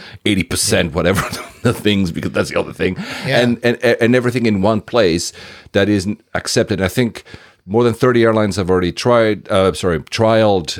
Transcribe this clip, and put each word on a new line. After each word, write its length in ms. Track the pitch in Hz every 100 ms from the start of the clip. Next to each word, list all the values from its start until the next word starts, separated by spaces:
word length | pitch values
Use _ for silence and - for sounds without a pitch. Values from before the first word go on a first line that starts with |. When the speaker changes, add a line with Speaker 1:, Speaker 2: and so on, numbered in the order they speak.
| - - 104
Speaker 1:
eighty 160 | 98
percent, 480 | - - 98 101 87
Speaker 2:
Yeah. 60 | 82
Speaker 1:
whatever 260 | 82 98 - -
<laughs> 180 | - -
the 100 | 120
things, 400 | 117 107 101 92
because 200 | - -
that's 180 | - 120
the 100 | 78
other 140 | -
thing, 220 | - 95 92 214 - 190
Speaker 2:
Yeah. 140 | 135
Speaker 1:
and, 180 | 123 117
and, 140 | 117 117
and 320 | 117 - 117
everything 300 | 127 120 123 117
in 140 | 101
one 200 | 98 107
place 500 | - 120 95 85 - - - - -
that 160 | 101 98
is 180 | 104 92 104 _
accepted." 480 | 87 - 123 107 98
I 60 | 92
think 360 | - 120 - - - - _
more 180 | - 113
than 120 | 120
thirty 280 | 113 131 120
airlines 320 | 113 110 104 98
have 120 | 87
already 220 | 92 87
tried, 560 | 85 123 120 110 101 -
uh, 220 | 101 92
sorry, 280 | - 92 82
trialed 800 | - - 110 110 107 95 78 -